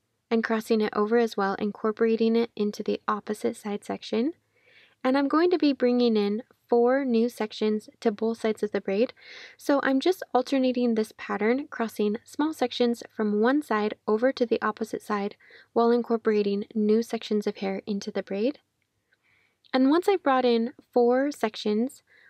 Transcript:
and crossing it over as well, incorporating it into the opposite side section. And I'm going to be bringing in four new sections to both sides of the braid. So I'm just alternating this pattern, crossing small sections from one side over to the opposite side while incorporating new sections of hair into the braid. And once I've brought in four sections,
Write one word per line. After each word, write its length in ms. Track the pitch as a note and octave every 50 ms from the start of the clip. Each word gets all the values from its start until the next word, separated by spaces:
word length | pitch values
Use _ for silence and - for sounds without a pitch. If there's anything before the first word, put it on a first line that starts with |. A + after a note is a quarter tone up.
| _ _ _ _ _ _
and 140 | A#3 A3+ A3
crossing 360 | - A3+ A3 - - A#3 G#3+
it 120 | G#3+ - -
over 240 | G#3 G#3 G#3 A#3 A#3+
as 180 | A#3 A3+ -
well, 180 | G#3 G3 G3 G3
incorporating 800 | - G#3+ G#3 G#3 - - A3 G#3+ - A3+ A3+ A3+ A3 A3+ A3+ A3+
it 140 | A#3 A#3 - _
into 280 | - G#3 G#3 G#3 -
the 180 | G#3 - G3+ - - -
opposite 480 | G#3+ G3+ - - G#3+ - - A#3 A#3
side 280 | - - G#3 G3+ G3+ -
section. 500 | - G3 G3 - - G#3+ A3 A#3+ D#4 - - _ _ _ _ _ _ _ - - _ _ _
And 140 | - C4 C4
I'm 120 | C#4 C#4+ C4+
going 220 | D4+ D#4 E4+ F4+
to 80 | F#4 D#4
be 140 | D4+ D4
bringing 440 | C4+ - B3 B3 B3 B3 B3 A#3 A3
in 260 | G#3 G3+ G3+ G#3 A3 - - - _ _ _
four 360 | A#3+ A#3+ A#3+ A#3+ C4 C#4 C#4+
new 240 | B3+ A#3 A3+ A#3 A#3+
sections 600 | - - G#3+ G#3+ - - G#3+ G#3+ G#3+ G#3+ - - _ _
to 100 | - A#3
both 300 | G#3 - A3 A3+ A3+ -
sides 220 | - A3 G#3+ -
of 100 | G#3+ G#3
the 80 | - G3+
braid. 320 | - - F#3+ G3+ B3 - - _ - - - - - - -
So 240 | _ - - C#4+ C#4
I'm 180 | - C4+ C4+ C4+
just 220 | - E4+ F#4 - - - -
alternating 600 | B3+ B3+ - C#4 C4+ B3+ B3+ A#3+ B3 B3 A#3+ A3+
this 180 | G#3+ G#3+ - -
pattern, 500 | - - - G#3 G3 G#3 A3 B3 C4+ D4+ -
crossing 500 | - - A3+ G#3+ - - G#3 G#3 G#3 - -
small 280 | - - - D4 D#4
sections 500 | D#4 - B3+ A#3+ - - A#3+ A#3+ A#3 - - - _
from 260 | - A3 G#3 G#3 G#3
one 220 | A3 B3 C#4 D4+
side 320 | D4 - A3 G#3+ G#3 G#3+ - - _
over 260 | - G#3+ A3 A#3+ C4+
to 120 | - - B3
the 160 | A3+ A3+ -
opposite 420 | G#3+ G#3+ G#3+ - A3 - - -
side 340 | - - G#3+ G3+ G3+ G#3 - - _ - - - - _
while 180 | _ A3+ A#3 A#3
incorporating 720 | A#3+ A#3+ A3+ - A#3 A3 - A3+ G#3+ G#3 G#3 G3+ G3+ G3+ G#3 - -
new 280 | A3 G#3 G#3 G#3+ A3+
sections 440 | A#3 - - A3+ - - G#3+ G#3 G#3
of 120 | G#3 G3+ -
hair 240 | G3+ F#3+ F#3+ G3 -
into 240 | - G#3 G3+ - G#3+
the 120 | - G3+
braid. 360 | F#3+ - G3 G3+ G#3+ C4+ - - _ _ _ _ _ _ _ _ _ _ _ _ _ _ _ _ _ _ _ _ _ _
And 180 | - B3+ C4 C4+
once 180 | D4+ F4 - -
I've 140 | G4 F4
brought 220 | - C#4 C4 B3+ B3
in 280 | B3 A#3 A3+ A3+ B3 - - _ _
four 380 | _ B3 A#3+ A#3+ B3 C4 C#4 D4
sections, 720 | D4 - - A3 - - - G#3+ G#3+ G#3+ A#3+ C4+ - - _ _ _ _ _